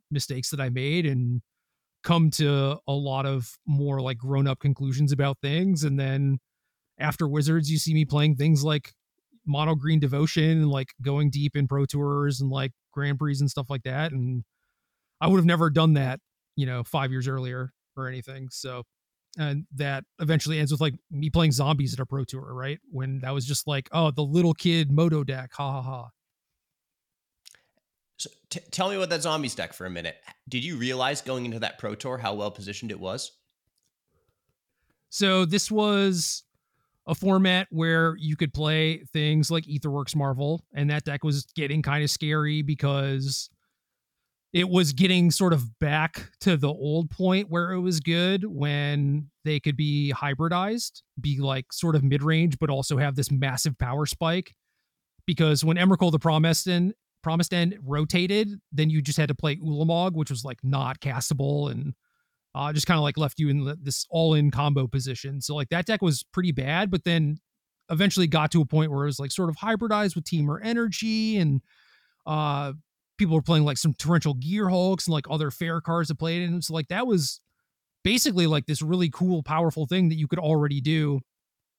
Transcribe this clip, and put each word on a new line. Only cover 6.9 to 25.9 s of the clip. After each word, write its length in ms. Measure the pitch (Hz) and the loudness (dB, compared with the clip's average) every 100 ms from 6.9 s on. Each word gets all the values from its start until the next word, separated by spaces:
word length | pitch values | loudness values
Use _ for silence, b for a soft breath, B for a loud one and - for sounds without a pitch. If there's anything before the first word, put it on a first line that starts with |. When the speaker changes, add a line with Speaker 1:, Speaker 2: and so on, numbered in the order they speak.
| - | -4
Speaker 1:
after 280 | 147 147 151 | -4 0 0
Wizards, 440 | 151 147 165 147 | 2 2 2 2
you 80 | 156 | 0
see 160 | 160 | 2
me 100 | 156 | 2
playing 320 | 147 147 151 135 | 2 2 2 4
things 260 | 156 151 | 4 4
like 300 | 151 151 - _ _ _ _ _ - | 2 -2 -4 _ _ _ _ _ -4
Mono 280 | 143 156 | 0 0
Green 240 | 156 147 156 | 0 2 2
Devotion 600 | 139 139 156 165 156 160 | 2 2 0 2 2 4
and, 120 | 151 | 2
like, 180 | 139 131 - | 0 -4 -8
going 300 | 131 143 147 | -4 0 0
deep 260 | 143 143 147 | 0 -2 0
in 100 | 135 | 0
Pro 200 | 139 139 | 0 0
Tours 560 | 143 143 143 143 127 | -2 -2 0 0 0
and, 80 | 135 | -2
like, 220 | 135 131 - _ | -2 -4 -8 _
Grand 260 | 139 143 135 | -6 -2 -2
Prix 180 | 147 139 | -2 0
and 100 | 143 | 0
stuff 200 | - 127 | -2 -6
like 140 | 135 | -8
that. 280 | 131 135 160 | -6 -4 -4
And 320 | 135 123 127 - _ _ _ _ _ _ - | -2 -4 -4 -8 _ _ _ _ _ _ -2
I 40 | 160 | 4
would 120 | 190 | 6
have 80 | 170 | 6
never 240 | 170 165 | 4 4
done 240 | 151 160 | 4 6
that, 260 | 147 131 131 _ _ _ | 4 2 -4 _ _ _
you 120 | - 131 | -4 -4
know, 180 | 123 | -4
five 260 | 117 151 135 | -4 -2 -2
years 180 | 131 131 | -2 -4
earlier 440 | 135 127 127 127 _ _ 135 | -4 -6 -8 -10 _ _ -12
or 120 | 127 | -10
anything. 400 | 127 123 135 131 | -10 -12 -14 -14
So, 340 | - 131 123 120 _ _ _ _ - | -12 -10 -12 -14 _ _ _ _ -8
and 260 | 147 143 185 139 | -4 -4 -6 -8
that 280 | 143 135 - - | -6 -6 -10 -6
eventually 400 | 156 160 151 156 | 0 0 0 -2
ends 140 | 147 | 0
with, 80 | 151 | 0
like, 140 | 156 120 _ | -2 -4 _
me 200 | 143 151 | -6 -2
playing 220 | 170 160 | 2 4
Zombies 420 | 127 139 143 127 | 2 2 0 0
at 60 | 110 | -4
a 60 | 127 | -6
Pro 180 | 139 | -6
Tour, 280 | 127 131 - | -6 -10 -12
right? 280 | 127 135 151 285 | -10 -10 -10 _
When 300 | 139 131 131 | -8 -6 -6
that 120 | 127 | -4
was 140 | 139 127 | -4 -2
just 200 | 139 - | -4 -2
like, 200 | 139 - | -4 -2
"Oh, 180 | 165 156 | 0 2
the 140 | 139 | 0
little 300 | 143 170 170 | 0 2 4
kid 360 | 156 175 165 147 | 2 2 2 2
Moto 320 | 147 170 156 | 4 4 2
deck, 300 | 135 131 127 | -2 -6 -10
ha, 180 | - 139 | -8 -6
ha, 120 | 135 | -6
ha." 260 | 131 | -8